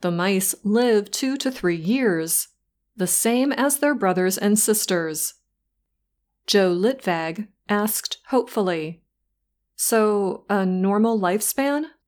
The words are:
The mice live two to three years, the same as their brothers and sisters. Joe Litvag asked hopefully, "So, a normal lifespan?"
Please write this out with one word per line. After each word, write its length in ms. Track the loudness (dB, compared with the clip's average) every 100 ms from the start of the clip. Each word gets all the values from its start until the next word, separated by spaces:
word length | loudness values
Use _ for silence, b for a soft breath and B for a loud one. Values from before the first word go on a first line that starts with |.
The 100 | -2
mice 440 | -2 0 0 -2 -4
live 460 | 0 2 4 2 0
two 260 | -4 -4 -2
to 140 | -4
three 260 | -2 -2 -2
years, 720 | 0 0 2 0 -2 -4 -4 _ _ _ _ -6
the 100 | -2
same 460 | 0 0 2 0
as 260 | 2 0 2
their 160 | 0
brothers 440 | 2 0 2 0 0
and 200 | 2 2
sisters. 760 | 2 0 0 -2 -2 -4 -8 -10 _ _ _ _ _ _ _ _ _ _ 0
Joe 280 | 2 2
Litvag 760 | 2 0 -2 -2 -2 -4 -6 -10 _ _
asked 480 | -2 0 -4 -8 -12 _
hopefully, 760 | -2 0 -2 -2 -2 -6 -12 _ _ _ _ _ _ _ _
"So, 720 | 0 2 2 2 -2 -4 _
a 160 | 0
normal 560 | 0 0 2 4 2 2
lifespan?" 680 | 0 0 -2 -2 0 0 -4 _